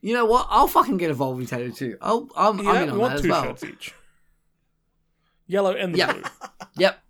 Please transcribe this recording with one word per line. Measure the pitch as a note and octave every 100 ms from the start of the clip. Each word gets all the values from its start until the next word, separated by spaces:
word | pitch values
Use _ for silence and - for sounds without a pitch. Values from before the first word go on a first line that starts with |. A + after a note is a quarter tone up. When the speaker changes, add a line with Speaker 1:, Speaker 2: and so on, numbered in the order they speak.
Speaker 1:
You | A3
know | A#3+ A3+
what? | A#3+ B3
I'll | G#3+ D4+
fucking | E4+ E4 G3
get | E3+
a | C3
Volvi | C3+ B2+ B2
tattoo | B2 B2
too. | A#2 B2+ G2+
I'll, | - A#3 - -
I'm, | G3 G3+
Speaker 2:
Yeah, | G3+
Speaker 1:
I'm | A#3+
in | -
Speaker 2:
we |
Speaker 1:
on | G3+
Speaker 2:
want | B3
Speaker 1:
that | -
as |
Speaker 2:
two | F3+
Speaker 1:
well. | E3
Speaker 2:
shirts | C3 -
each. | - - - - _ _ _ _ _ _ _ _ _ _ _ _ _ _ _
Yellow | F#3+ G3
and | F#3+ F#3+
the | E3+
Speaker 1:
Yep. | F3+
Speaker 2:
blue. | - - - - _ - -
Speaker 1:
Yep. | F#3 - _